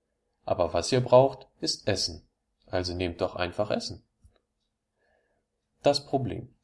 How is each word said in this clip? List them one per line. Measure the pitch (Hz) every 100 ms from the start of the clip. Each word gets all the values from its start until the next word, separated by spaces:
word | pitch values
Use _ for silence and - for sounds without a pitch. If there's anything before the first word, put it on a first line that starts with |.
| _ _ _ _ -
Aber | - 85
was | 87 85
ihr | 131
braucht, | 127 127 135 - - _
ist | 160 - -
Essen. | 95 - 82 - _ _ _ -
Also | 92 92
nehmt | 87 90 87
doch | 92 -
einfach | 90 87 107
Essen.“ | - - 92 _ _ - _ _ _ _ _ _ _ _ _ _ _ _ _ _ _
Das | 143 143 -
Problem. | 135 120 87 - _